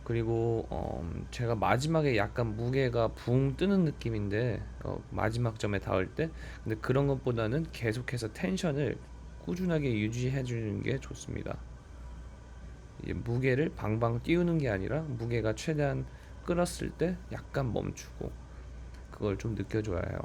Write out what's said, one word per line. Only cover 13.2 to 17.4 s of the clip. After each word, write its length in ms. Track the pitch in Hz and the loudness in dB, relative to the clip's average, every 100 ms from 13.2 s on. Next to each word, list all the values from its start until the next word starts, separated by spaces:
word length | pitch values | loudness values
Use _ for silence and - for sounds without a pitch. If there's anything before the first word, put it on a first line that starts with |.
| 117 120 131 127 165 - | 0 2 4 4 2 0
방방 460 | 107 110 117 117 | 0 2 2 2
띄우는 340 | 123 170 175 165 | 2 4 4 4
게 120 | 135 | 4
아니라 320 | 98 98 135 | 2 2 -2
무게가 520 | 160 117 117 120 107 | -2 -4 0 2 2
최대한 540 | 113 - 151 143 135 131 - - - | 0 0 2 2 0 -4 -10 -16 -10
끌었을 460 | - 175 175 - - | 0 2 2 0 -4
때 260 | - 170 180 - | 0 0 0 -6
약간 400 | - | -10